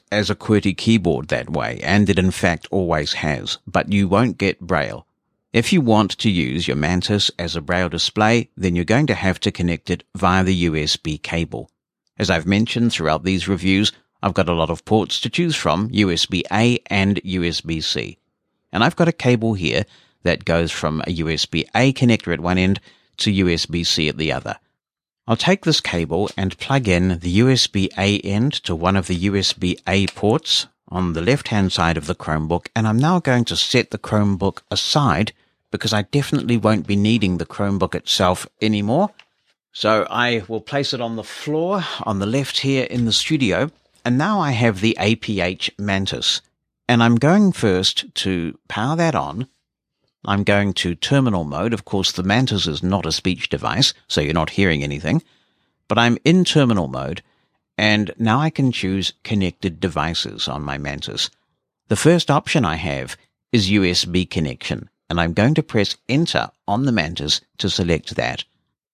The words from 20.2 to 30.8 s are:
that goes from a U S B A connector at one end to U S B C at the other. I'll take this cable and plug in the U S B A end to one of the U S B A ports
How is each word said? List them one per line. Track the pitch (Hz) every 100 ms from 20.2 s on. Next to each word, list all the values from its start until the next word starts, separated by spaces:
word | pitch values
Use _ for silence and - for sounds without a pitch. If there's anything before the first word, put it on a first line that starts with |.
that | 90 80
goes | - 82 82
from | - 80 78
a | -
U | 82 80
S | 76 -
B | 85 -
A | 107 131
connector | 131 120 110 -
at | 76
one | 87 92
end | 92 98 - _ _ -
to | 110
U | 95 90
S | 82 -
B | 85
C | 82 - 76
at | 71
the | 78
other. | 64 60 - _ _ _ _ _ _ -
I'll |
take | 117 - 196
this | 160 151
cable | - 87 82 82 101 -
and | 95 -
plug | - 135 110
in | 87 92 87
the | 90
U | 98 127
S | 127 -
B | 101 95 -
A | 98 101
end | 98 101 135 -
to | - 82
one | 87
of | 98 90
the | 87
U | 98
S | 98 90
B | - 90 - -
A | 95 95
ports | - 104 139 - - - _